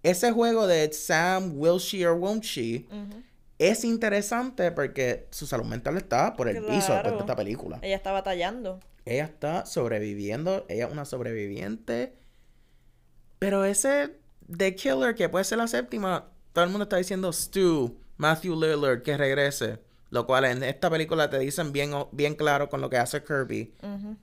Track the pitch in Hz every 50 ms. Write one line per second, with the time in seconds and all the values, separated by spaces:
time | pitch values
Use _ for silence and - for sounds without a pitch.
0 | - 175 180 180 - 240 226 233 233 233 226 226 214 185 170 160 156 151 151 -
1 | - - - 156 170 180 185 190 190 185 147 139 151 165 175 185 180 - 214 190
2 | 175 170 165 175 180 196 214 220 214 - - 147 113 113 113 135 - - 208 208
3 | 208 202 208 220 247 _ _ _ _ - - _ 160 185 226 226 - 233 226 226
4 | 226 214 202 202 202 - - 233 247 262 254 - 185 170 170 - 143 131 - 135
5 | 131 123 - - - - - - 151 - 139 120 - 113 110 120 117 139 156 190
6 | 190 - 123 123 160 226 226 - 127 117 101 - - - 135 170 190 - 123 98
7 | 208 - 233 208 202 208 127 - 104 101 117 - - - 160 120 - 196 196 190
8 | - 190 196 196 190 196 185 175 170 190 220 254 233 185 185 185 - - - _
9 | - - 117 139 151 156 156 - - 147 165 190 - - - 170 127 117 113 104
10 | 107 104 101 101 101 101 107 135 160 180 190 196 - - 90 110 120 117 - 151
11 | 143 - - 127 120 117 113 110 104 101 101 - 175 196 220 226 - - 233 240
12 | 247 262 - _ - - _ _ _ _ _ _ _ _ _ _ _ - _ _
13 | _ _ _ - - - - _ 185 196 196 196 196 196 202 - - 269 277 285
14 | 285 285 339 - _ - _ - - - 170 170 196 190 185 190 - 269 269 262
15 | 262 240 233 233 185 170 175 180 190 - 220 226 233 233 - - 247 - - 220
16 | 202 185 180 - - - - - - - - 170 175 175 190 208 208 208 208 180
17 | 180 180 202 185 190 180 165 - - - - 190 190 175 165 151 123 120 117 -
18 | - - - - 147 156 160 160 175 185 165 160 160 156 156 147 143 135 127 117
19 | - 151 143 139 143 135 135 143 143 143 139 - 120 110 110 110 - _ _ -
20 | - - - 120 117 117 131 131 135 127 123 127 123 127 139 - - 175 165 156
21 | 160 156 170 160 151 143 139 135 131 139 143 - 160 147 139 143 143 147 147 143
22 | 143 - - 135 143 147 151 151 156 147 143 139 143 143 - 139 135 127 131 123
23 | 120 135 - 147 - - 151 139 131 - 113 107 113 - - _ - 202 202 202
24 | 202 208 220 208